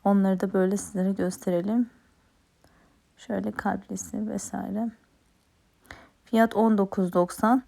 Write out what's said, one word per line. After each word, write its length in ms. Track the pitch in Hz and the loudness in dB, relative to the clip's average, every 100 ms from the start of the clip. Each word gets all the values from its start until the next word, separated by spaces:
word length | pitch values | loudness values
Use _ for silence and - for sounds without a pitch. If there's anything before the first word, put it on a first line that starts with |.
Onları 360 | 202 202 196 185 | 4 4 4 2
da 120 | 196 | 0
böyle 240 | 190 185 202 | 0 0 0
sizlere 360 | - 190 190 | -4 -2 -2
gösterelim. 760 | 190 185 185 - 175 190 233 233 _ _ _ _ _ _ _ _ _ _ _ _ _ | -2 -4 -4 -2 -2 0 0 -2 _ _ _ _ _ _ _ _ _ _ _ _ _
Şöyle 360 | - 196 208 | -6 -4 -4
kalplisi 760 | 208 202 196 - 196 - 214 214 | -4 -4 -4 -8 -12 -8 -8 -6
vesaire. 640 | 202 - 196 196 202 226 - _ _ _ _ _ _ _ _ _ - - _ | -6 -8 -8 -6 -4 -6 -8 _ _ _ _ _ _ _ _ _ -20 -20 _
Fiyat 320 | _ 226 226 - | _ 2 4 4
on 220 | 226 214 | 4 4
dokuz 340 | 196 - 185 | 0 0 0
doksan. 500 | 180 175 - 220 254 | 2 0 0 2 2